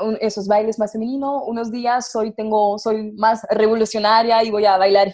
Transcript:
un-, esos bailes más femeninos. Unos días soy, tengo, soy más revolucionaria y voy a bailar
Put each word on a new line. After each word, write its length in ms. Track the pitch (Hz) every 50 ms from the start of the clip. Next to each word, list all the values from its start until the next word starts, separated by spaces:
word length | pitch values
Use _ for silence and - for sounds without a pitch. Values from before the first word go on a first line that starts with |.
un-, 160 | 196 220 220 -
esos 260 | 226 214 202 214 196
bailes 320 | 196 208 208 220 220 220 -
más 140 | 214 202
femeninos. 500 | - 220 220 240 262 277 277 269 277 277 -
Unos 240 | - 233 226 233 226
días 380 | 220 247 240 240 240 254 247 -
soy, 200 | - 226 214 220 214
tengo, 440 | - 214 220 214 214 208 202 202 214
soy 320 | - 226 220 220 214 214
más 320 | 214 208 220 220 233 226 - -
revolucionaria 920 | 208 202 220 214 226 226 220 214 - 214 208 208 220 226 226 233 226 226 226
y 60 | 226
voy 160 | 208 208 208
a 100 | 202 190
bailar 340 | 185 190 196 196 196 202 196